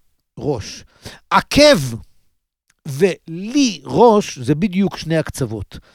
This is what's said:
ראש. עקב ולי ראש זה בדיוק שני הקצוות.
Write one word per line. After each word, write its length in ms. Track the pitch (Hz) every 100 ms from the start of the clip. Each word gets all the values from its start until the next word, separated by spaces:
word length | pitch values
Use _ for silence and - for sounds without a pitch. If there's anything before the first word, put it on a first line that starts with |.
| _ _ _ -
ראש. 460 | 123 127 - - - _ - - _
עקב 680 | 185 - 254 294 214 127 113 - _ _ _ _ _ _ _ 151
ולי 920 | 135 185 - - 165 208 285 254 156
ראש 560 | 131 147 240 208 - 139
זה 160 | 123 151
בדיוק 420 | 202 180 190 -
שני 200 | 160 160
הקצוות. 600 | - - 117 110 - - -